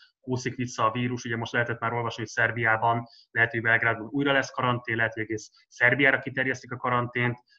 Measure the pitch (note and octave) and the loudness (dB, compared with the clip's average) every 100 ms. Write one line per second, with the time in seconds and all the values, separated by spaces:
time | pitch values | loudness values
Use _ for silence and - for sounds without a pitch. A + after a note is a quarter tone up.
0 | _ _ - B2 B2 - B2 - A2 B2 | _ _ -6 -4 -4 -6 -8 0 0 0
1 | B2 B2 A#2+ A#2 A2+ B2 A#2+ A#2 A#2 A#2+ | -2 -4 -4 -6 -2 0 0 -2 -2 -2
2 | A#2 - A2 - A2+ A2+ A2+ A2 A#2 A#2 | -4 -6 -6 0 0 2 2 2 2 0
3 | B2 - _ A2+ A#2 A#2 A2+ A2+ A#2 A2 | -2 -14 _ 0 2 2 2 2 2 0
4 | A2 C#3 C#3+ C#3 C3 - B2 A#2+ - A2+ | -4 -2 2 2 0 -2 0 0 -2 0
5 | A2+ A2+ A2 G#2+ - _ _ - B2 C3 | 0 -2 -6 -6 -8 _ _ 2 4 6
6 | C3+ C3 B2+ B2+ C3 B2 A#2 B2+ B2+ B2 | 4 4 0 -4 -2 -4 -8 -6 0 0
7 | A#2+ B2 B2 A#2+ _ | 0 0 0 -2 _